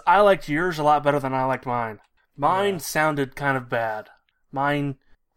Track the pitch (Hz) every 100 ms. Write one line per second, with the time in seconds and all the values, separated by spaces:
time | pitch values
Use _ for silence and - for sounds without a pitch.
0 | 175 190 208 185 - 151 180 156 147 147
1 | 143 143 131 131 131 127 131 120 113 104
2 | _ _ _ 143 147 190 202 185 - 156
3 | 156 143 135 - 143 135 123 120 110 107
4 | - _ _ _ _ 139 143 143 143 131
5 | _ _ _